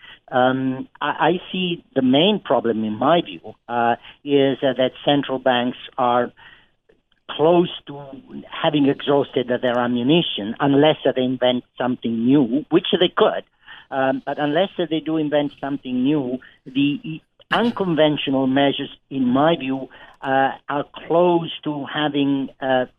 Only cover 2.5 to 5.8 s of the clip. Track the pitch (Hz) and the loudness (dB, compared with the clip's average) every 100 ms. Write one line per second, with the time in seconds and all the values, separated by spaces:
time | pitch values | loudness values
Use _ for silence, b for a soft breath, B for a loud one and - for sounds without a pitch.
2.5 | 123 113 110 110 107 131 170 - 85 107 | 0 0 -2 -4 -2 2 2 0 -10 -16
3.5 | - - 120 117 117 B B 143 143 135 | -18 -8 -2 0 -2 B B 0 2 2
4.5 | 131 139 127 127 - - 143 135 135 131 | 2 -2 0 -2 -2 0 0 0 -2 0
5.5 | 123 123 - | 2 0 -6